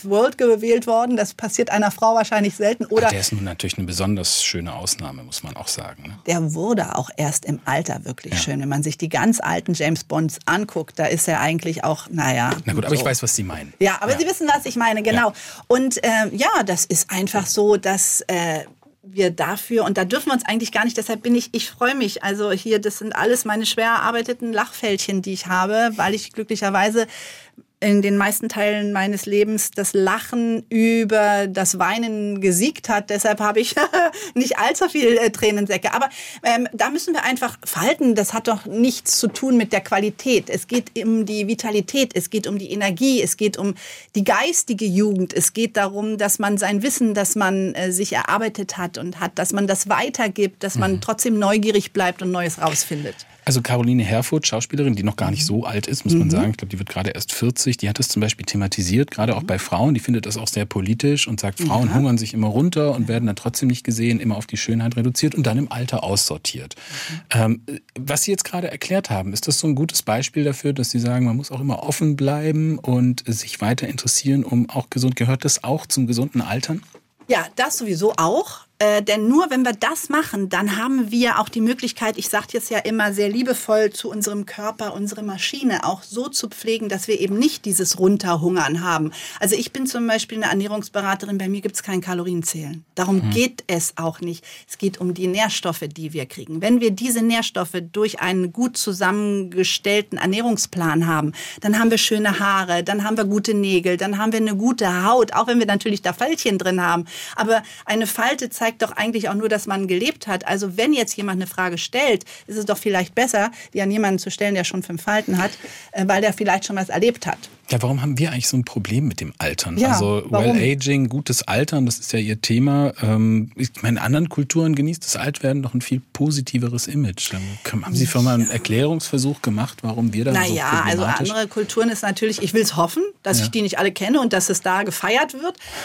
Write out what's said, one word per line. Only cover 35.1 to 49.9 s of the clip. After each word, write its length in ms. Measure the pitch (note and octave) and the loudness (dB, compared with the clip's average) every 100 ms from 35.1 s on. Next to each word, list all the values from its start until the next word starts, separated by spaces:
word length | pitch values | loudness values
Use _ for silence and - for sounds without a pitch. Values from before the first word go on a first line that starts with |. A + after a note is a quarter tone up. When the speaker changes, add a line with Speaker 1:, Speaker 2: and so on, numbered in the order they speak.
| A#3 | 6
Speaker 1:
äh, 140 | A#3 | 4
Tränensäcke. 640 | A3+ A3 G#3 G3+ F#3 - | 2 0 2 0 0 0
Aber, 160 | - C4+ - - - | 0 -2 -4 -16 -4
ähm, 260 | - A#3 B3 | 0 2 0
da 160 | G#3+ A3+ | 0 0
müssen 240 | D4 - | 0 -2
wir 100 | D#4 | 0
einfach 360 | B3 B3+ B3+ - | 0 0 -4 -6
falten. 520 | - D3+ G3+ D#4+ C4+ G#3+ | -8 -2 0 4 4 4
Das 180 | G3+ | 0
hat 140 | A3+ A#3 | -2 -2
doch 180 | G#3+ - | -2 -2
nichts 540 | G#3 B3 B3 - - | 2 2 2 -2 0
zu 80 | A3 | 0
tun 300 | - C4+ B3 | 0 2 4
mit 160 | A3 | 4
der 80 | G3+ | 0
Qualität. 680 | - G3+ G#3 G3+ C4 A3 - | 0 0 0 -2 2 2 2
Es 160 | - - | -6 -2
geht 320 | B3 A#3+ A3+ | -2 -2 -4
um 300 | A3 A3+ G#3 | 0 2 0
die 200 | G#3+ G3+ | -2 -2
Vitalität, 680 | A#3 A#3 G#3 G3 C#4 B3+ F#3 | -2 0 0 0 0 2 0
es 160 | F3 | -2
geht 160 | G#3+ - | -4 -2
um 100 | G3+ | -4
die 140 | G3 | -4
Energie, 500 | G3+ G3+ E3+ C4+ B3+ | -2 -2 2 2 2
es 160 | - - | 0 0
geht 200 | G#3 - | 0 0
um 180 | G3+ F#3 - - - G#3+ | -4 -4 -12 -20 -6 -2
die 80 | |
geistige 600 | G3 G#3 C#4+ E4 - G3+ G#3+ | 2 2 2 0 -2 -2 0
Jugend. 500 | F3+ G#3+ F#3+ F#3 - | 2 2 2 0 0
Es 180 | - | 0
geht 240 | - A3+ A3 | 0 -2 0
darum, 400 | G3 G3+ G#3+ G#3+ | -2 -2 -4 -2
dass 220 | G#3 - | 0 0
man 180 | G3+ G3+ | 0 0
sein 240 | G3 G3+ | 0 0
Wissen, 320 | C4 - A#3 | 0 0 0
das 220 | G#3 G3 G#3+ | 2 0 2
man, 400 | F#3+ F#3+ F#3+ - | 2 2 -2 -2
äh, 160 | F#3 | -2
sich 220 | F3+ G3+ | -2 -2
erarbeitet 640 | B2 - G3+ A3 A3 F#3+ - | -2 0 0 0 -4 -8 -6
hat 180 | F3+ - | -8 -6
und 220 | - D#3+ | -10 -6
hat, 180 | F3 - | -6 -2
dass 160 | F3+ | -2
man 140 | G3 G3+ | 0 0
das 200 | F#3+ | 0
weitergibt, 760 | G3+ | 0